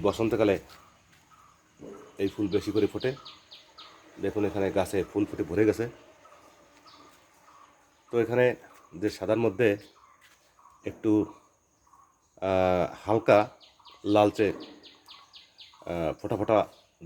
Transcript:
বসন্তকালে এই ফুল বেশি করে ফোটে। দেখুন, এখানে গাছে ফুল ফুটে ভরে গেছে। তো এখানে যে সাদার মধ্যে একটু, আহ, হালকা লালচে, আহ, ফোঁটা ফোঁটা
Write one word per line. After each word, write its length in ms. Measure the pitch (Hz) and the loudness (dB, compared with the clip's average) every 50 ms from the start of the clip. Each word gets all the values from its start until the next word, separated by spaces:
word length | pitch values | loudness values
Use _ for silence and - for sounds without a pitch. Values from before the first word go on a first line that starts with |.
| 85 | 0
বসন্তকালে 500 | 101 95 - 113 110 120 107 113 101 95 82 - - - - - - _ _ _ _ _ _ _ _ - - - - _ _ _ _ _ _ 95 - - - - - - - 98 | 0 0 0 -2 -2 0 2 2 2 2 0 -2 -10 -20 -20 -20 -20 _ _ _ _ _ _ _ _ -20 -20 -20 -20 _ _ _ _ _ _ -20 -20 -18 -20 -20 -20 -8 -6 -6
এই 60 | 98 - | -6 -4
ফুল 120 | - 104 98 92 | -4 -4 -2 -2
বেশি 160 | 101 - 107 95 | -4 -4 -2 -2
করে 120 | 107 101 98 - | 0 0 0 -2
ফোটে। 180 | 107 - 131 135 139 - - - - - _ - - - - _ - - - - - - - - - - | -4 -6 -6 -6 -6 -14 -20 -20 -20 -20 _ -20 -20 -20 -20 _ -20 -20 -20 -20 -20 -20 -20 -14 -8 -6
দেখুন, 180 | 98 - 104 104 98 | -4 -2 -2 -2 -2
এখানে 180 | 98 104 98 95 90 98 | -2 -2 -2 0 0 -2
গাছে 200 | 92 - - 98 85 - | -2 -2 -2 -4 -4 -2
ফুল 140 | - 104 104 - | -2 -2 -2 -2
ফুটে 160 | - - 104 80 | -4 -6 -6 -4
ভরে 140 | 85 95 110 107 | 0 2 2 2
গেছে। 160 | - - 117 123 - - - - - _ _ - - - - - - _ _ _ _ - _ - - - - - - _ _ _ _ _ _ - - - - - _ _ _ _ _ _ _ _ | 2 0 -4 -8 -8 -14 -20 -20 -20 _ _ -20 -20 -20 -20 -20 -20 _ _ _ _ -20 _ -20 -20 -20 -20 -20 -20 _ _ _ _ _ _ -20 -20 -20 -20 -20 _ _ _ _ _ _ _ _
তো 40 | - 117 113 | -2 0 0
এখানে 200 | 113 120 123 123 123 117 - - - - - - _ - 85 | 2 2 2 2 2 2 -2 -8 -20 -20 -20 -20 _ -10 -6
যে 80 | 95 104 - - | -4 -4 -4 -4
সাদার 220 | 98 92 110 110 117 | -2 -2 0 2 2
মধ্যে 240 | 110 95 95 123 107 101 104 - - _ - - _ _ _ _ - - _ _ _ _ _ _ - - _ _ 104 | 0 0 2 2 2 2 0 -4 -14 _ -20 -20 _ _ _ _ -20 -20 _ _ _ _ _ _ -20 -20 _ _ -12
একটু, 220 | - - - 110 107 107 95 - - - _ _ _ _ _ _ _ _ _ _ _ _ _ _ _ _ _ _ _ - 92 95 | -12 -4 0 2 2 2 2 -2 -6 -16 _ _ _ _ _ _ _ _ _ _ _ _ _ _ _ _ _ _ _ -6 -2 0
আহ, 380 | 95 92 92 92 92 90 85 - - - - | 2 2 2 2 2 2 0 -2 -4 -8 -4
হালকা 340 | 95 107 113 - - 113 104 104 - - - - - _ _ _ - - - - 98 104 | -2 -2 0 4 4 6 6 4 2 -4 -16 -20 -20 _ _ _ -20 -20 -12 -4 2 4
লালচে, 340 | 104 104 104 104 - 107 95 - - - - - - - - - _ _ - - - - _ _ - - _ _ _ - - - - - - | 4 4 4 2 0 -2 -2 -2 -4 -10 -18 -20 -20 -20 -20 -20 _ _ -20 -20 -20 -20 _ _ -20 -20 _ _ _ -20 -20 -20 -18 -12 -10
আহ, 200 | 87 85 82 76 - - | -8 -4 -4 -4 -6 -6
ফোঁটা 180 | - 104 117 95 | -6 -6 -4 -4
ফোঁটা 180 | 107 - 110 101 92 - - - _ _ _ _ 85 | 0 2 2 2 2 0 -6 -16 _ _ _ _ -10